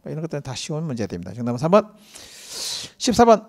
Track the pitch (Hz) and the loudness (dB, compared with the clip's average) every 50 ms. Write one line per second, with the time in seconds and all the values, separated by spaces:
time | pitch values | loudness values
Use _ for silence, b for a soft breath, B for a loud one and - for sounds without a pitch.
0 | - 147 143 156 165 160 - 143 - 131 120 - - - 151 151 170 156 127 110 | -14 -10 -10 -8 -8 -8 -8 -8 -8 -8 -10 -10 -8 -8 -6 -6 -6 -6 -4 -6
1 | 104 92 - 87 87 92 101 120 117 120 120 120 160 165 190 214 208 - - B | -6 -6 -6 -10 -10 -12 -10 -6 -4 -4 -4 -2 0 4 4 4 2 2 -14 B
2 | B B B B B B B B B B B B B B B B B B B B | B B B B B B B B B B B B B B B B B B B B
3 | - 254 214 - 240 233 220 220 220 | -2 0 6 6 8 8 8 6 4